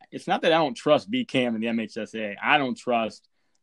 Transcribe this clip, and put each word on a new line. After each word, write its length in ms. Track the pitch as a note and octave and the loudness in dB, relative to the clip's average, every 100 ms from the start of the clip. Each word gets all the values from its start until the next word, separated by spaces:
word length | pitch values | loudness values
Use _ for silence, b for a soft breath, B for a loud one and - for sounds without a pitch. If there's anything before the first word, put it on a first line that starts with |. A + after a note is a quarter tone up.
| _ | _
it's 160 | C3+ - | -12 -4
not 140 | G#3 | 0
that 100 | A3 | 2
I 20 | D#3+ | 2
don't 180 | D3 | 2
trust 360 | A#2+ D3+ D3 G2 | -2 2 2 2
B 160 | B2+ A#2 | -4 -2
cam 280 | C3+ B2 | 0 0
and 80 | A2+ | 0
the 60 | A#2 | -2
M 100 | A2+ | -4
H 200 | A2 A2+ | -4 -8
S 160 | G#2+ | -10
A 160 | A2 G#2 | -8 -8
A. 60 | G2+ | -4
I 140 | A#2 D3+ | 2 2
don't 180 | C3 | 2
trust 540 | A#2 - A#2+ G#2+ - _ _ _ _ | -4 -2 0 0 -6 _ _ _ _